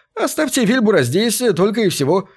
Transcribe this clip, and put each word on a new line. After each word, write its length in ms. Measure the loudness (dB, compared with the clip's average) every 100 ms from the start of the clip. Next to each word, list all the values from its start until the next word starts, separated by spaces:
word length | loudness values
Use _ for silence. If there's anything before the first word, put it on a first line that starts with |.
| _
«Оставьте 500 | -6 -4 -2 -2 0
Вильбура 380 | 0 2 2 2
здесь, 400 | 0 0 0 0 0 0
только 240 | 0 0
и 60 | -2
всего. 400 | 0 0 -2 -4